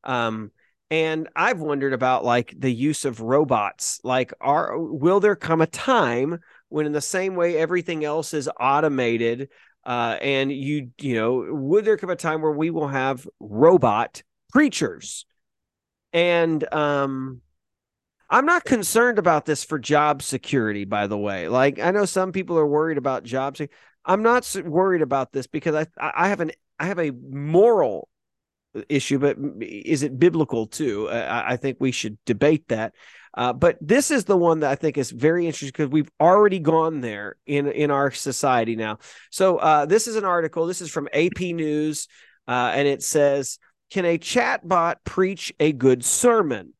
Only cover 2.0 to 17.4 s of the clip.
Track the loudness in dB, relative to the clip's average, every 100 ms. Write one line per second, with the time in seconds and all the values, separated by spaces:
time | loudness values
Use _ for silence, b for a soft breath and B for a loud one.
2 | 0 0 2 0 -2 -4 -4 0 -2 -2
3 | -6 -6 0 2 4 2 0 -4 -8 -6
4 | -2 -2 -2 -4 0 0 0 -4 -6 0
5 | 2 4 2 0 -2 0 0 -2 0 2
6 | 2 0 -2 -4 b b _ -4 -2 -4
7 | -4 -4 -4 -2 0 0 0 -2 -2 -6
8 | -4 -4 -4 -6 -6 -2 2 2 2 2
9 | 0 0 0 -2 -8 b b b -6 -2
10 | -2 -2 -2 0 -2 -4 -4 -6 -6 -10
11 | -4 0 0 -2 -4 -6 0 2 2 0
12 | 0 -2 -2 -2 -2 0 -2 -2 -2 -2
13 | -2 -4 -10 _ -10 4 6 6 4 2
14 | -4 -8 _ _ _ 2 2 0 -4 -4
15 | -14 -16 -18 _ _ _ _ _ _ _
16 | _ 2 4 4 2 0 -2 -2 0 0
17 | -2 -4 -8 -12